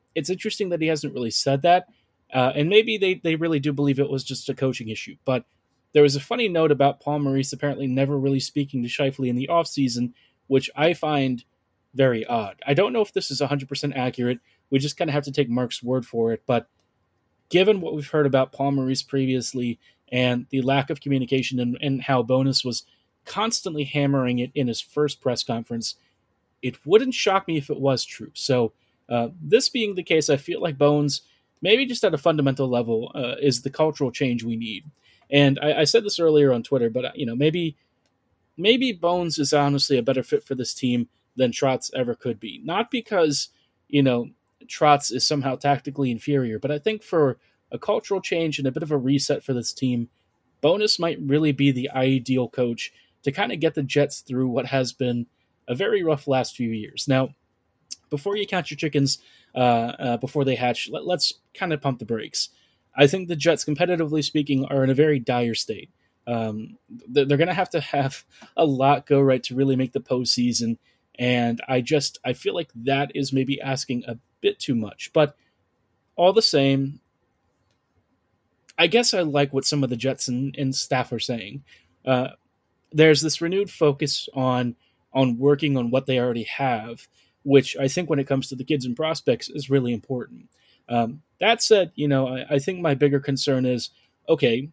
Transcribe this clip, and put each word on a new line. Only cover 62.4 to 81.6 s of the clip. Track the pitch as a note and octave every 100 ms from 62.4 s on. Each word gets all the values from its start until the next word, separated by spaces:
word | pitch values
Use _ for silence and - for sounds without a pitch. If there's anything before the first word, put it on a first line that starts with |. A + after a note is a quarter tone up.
| - _ _ _ _ -
I | C#3+
think | F#3+ F3
the | E3
Jets, | D3+ D#3
competitively | - D3 F3 F3 D#3 D3+
speaking, | C#3+ D3+ D3 C#3
are | C3+ C#3
in | C3
a |
very | C3+ D#3 C#3+
dire | A#2+ B2 A#2+
state. | A2 - G#2 - _ _ _ -
Um, | A#2 A2 G#2+ A2 - _ A#2 -
th-, | C3 C3+
they're | C#3+
gonna | F3
have | F3+ F3+
to | E3
have | - C#3+ C3+ - - _ - -
a |
lot | D#3+ C3 C3+ C#3+ -
go | C#3
right | C3+ B2+
to | -
really | B2 C#3 B2+
make | A#2+
the | -
postseason, | - B2+ A#2+ - B2 A2+ A#2 A2+ _ _ _ -
and | B2 B2 A#2+ A#2 -
I | B2+
just, | A#2+ D3+ C#3 -
I | B2+
feel | B2 G3
like | F3+ D#3+ A#2
that | A#2+ C#3 C#3+
is | - C3+
maybe | C3+ C3+ C#3
asking | C#3 C3 - B2
a | B2 A#2 _ _
bit | G3+ -
too | -
much. | A#2 G#2 - -
But | D#3+ D3 _ _ _ _ _ _ _ _
all | - F3+
the | G3+
same, | A3 D3 C#3 C3+ C3+ D3 _ _ _ _ _ _ _ _ _ _ _ _ _ _ _ _ _ -
I | -
guess | C4 A#3
I | G3
like | D#3+ C#3+ C#3+
what | C3+
some | - D3
of | C3
the | A#2+
Jets | C3 C3 -
and, | B2 C3+ C3+
and | C3+
staff | C3 - C3 A#2+
are | A#2
saying. | - A#2 G2 C#3